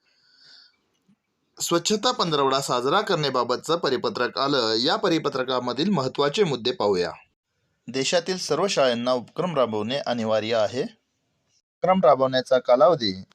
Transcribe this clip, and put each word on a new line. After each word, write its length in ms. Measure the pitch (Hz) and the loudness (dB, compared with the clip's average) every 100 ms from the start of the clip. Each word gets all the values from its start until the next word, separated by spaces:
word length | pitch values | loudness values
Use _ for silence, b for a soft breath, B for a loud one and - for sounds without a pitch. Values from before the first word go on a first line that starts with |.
| b b b b b b b b _ _ _ _ _ _ _ - | b b b b b b b b _ _ _ _ _ _ _ -10
स्वच्छता 480 | - 170 165 214 247 | -2 0 0 0 0
पंधरवडा 500 | 247 180 147 135 135 | 0 0 2 2 0
साजरा 400 | 139 127 127 190 | 0 -2 0 0
करण्याबाबतचं 760 | 202 170 143 127 120 120 - 170 | 0 -2 0 -2 -2 -2 -2 -2
परिपत्रक 600 | 156 123 120 107 120 - | 0 -2 -2 -2 -4 -2
आलं. 360 | 139 139 110 | 0 0 0
या 220 | 113 135 214 | 0 0 0
परिपत्रकामधील 920 | 196 160 147 139 127 127 123 123 185 | 0 0 -2 -4 -2 -2 -2 -4 -2
महत्त्वाचे 540 | 180 131 - 143 180 | 0 -2 -2 -2 0
मुद्दे 280 | 185 123 110 | 0 0 -4
पाहूया. 380 | - 104 92 85 80 _ _ _ _ _ _ - | -2 0 0 -2 -6 _ _ _ _ _ _ -10
देशातील 500 | 127 135 180 170 185 | -4 0 -2 -2 -6
सर्व 280 | - 147 190 | -4 -2 0
शाळांना 460 | 165 135 117 123 | 2 2 2 0
उपक्रम 440 | 127 107 - 175 147 | -2 -4 -6 -4 0
राबवणे 400 | 117 107 107 139 | 0 0 -2 -4
अनिवार्य 580 | - 120 110 110 110 | -4 -2 0 0 2
आहे. 280 | 113 101 120 | 0 0 -2
उपक्रम 1160 | 196 - _ _ _ _ _ _ _ - 170 190 | -6 -8 _ _ _ _ _ _ _ -6 0 4
राबवण्याचा 540 | 170 131 131 131 - 127 | 4 4 4 0 2 0
कालावधी 540 | - 123 160 165 107 92 95 | 4 6 6 4 0 -6 -12